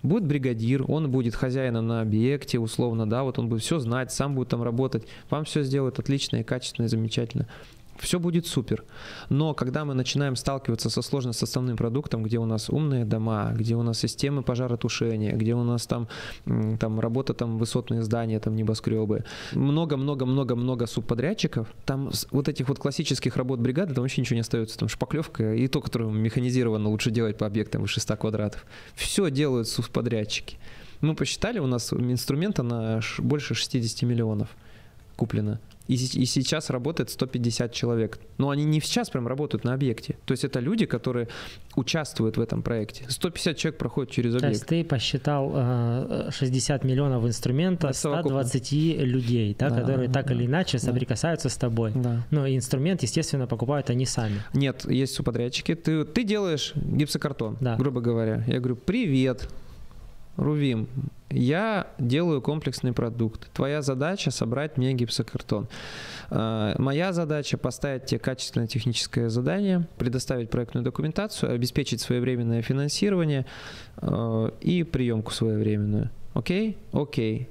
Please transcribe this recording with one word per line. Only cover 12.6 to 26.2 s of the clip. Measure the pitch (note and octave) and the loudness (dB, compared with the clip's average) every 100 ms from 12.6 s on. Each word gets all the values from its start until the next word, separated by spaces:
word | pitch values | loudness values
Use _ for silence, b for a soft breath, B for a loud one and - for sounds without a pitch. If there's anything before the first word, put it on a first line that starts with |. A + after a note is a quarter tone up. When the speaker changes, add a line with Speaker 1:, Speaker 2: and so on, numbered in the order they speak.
| G#2+ | 0
Speaker 1:
умные | C3+ D3+ C3 A2 | 0 2 2 2
дома, | A2 A2 A2 A2 A2+ | 2 2 0 0 0
где | A2 A#2 | 2 2
у | |
нас | A#2 A2+ | 2 0
системы | B2 - C#3 C#3+ | -2 0 0 0
пожаротушения, | B2 B2 B2+ A#2+ A#2+ - A#2 A2 G#2 A2 | 0 0 0 0 -2 0 0 0 0 2
где | A2 A#2+ | 2 2
у | |
нас | A#2+ A#2+ - | 2 0 0
там, | A#2+ A2+ B B B - | -2 -2 B B B -2
м, | A#2 A2 A2 | 0 0 0
там | A2+ A2 | 0 0
работа, | A#2 A#2+ C3 | 0 0 -2
там | A2+ A#2 A2+ | -2 -2 0
высотные | A#2 B2+ A#2+ A#2 | 0 0 0 -2
здания, | A2+ A#2 A2+ A2 | 0 0 0 0
там | A2+ A2 | 0 0
небоскрёбы, | A2 A2 - A2 G#2+ G#2+ - B B - C3+ D3+ E3 | 0 0 0 0 2 0 -2 B B 0 2 2 2
много-много-много-много | C#3 C#3 C#3 B2+ C3+ B2+ A#2+ B2 B2+ A#2 | 0 0 0 2 2 2 0 0 0 0
субподрядчиков, | - - A#2 C#3 A3 E3 - A2 - - | -2 -2 0 0 0 0 0 -4 -6 -4
там | C3+ C#3 | -2 -2
с-, | - - | -4 0
вот | C#3 C#3+ | 0 0
этих | C#3+ C3+ | 0 -2
вот | C3+ | 0
классических | C#3+ C3+ D3+ C3 B2+ C3+ | -2 -2 -2 0 0 0
работ | B2+ C3 | 0 0
бригады, | A#2+ C3+ F#3+ B2+ | 2 2 0 0
там | |
вообще | B2+ - | 0 0
ничего | B2 A#2 | 2 0
не | |
остаётся, | A2+ A#2+ A2 - | 2 0 0 -2
там | A2+ | -4
шпаклёвка | - B2+ D3+ D#3+ - A2 A2 | -2 -2 -2 -2 0 2 4
и | C3 | 2
то, | C#3+ | 0
которую | - A#2 A2+ | -2 -2 0
механизированно | G#2+ | 2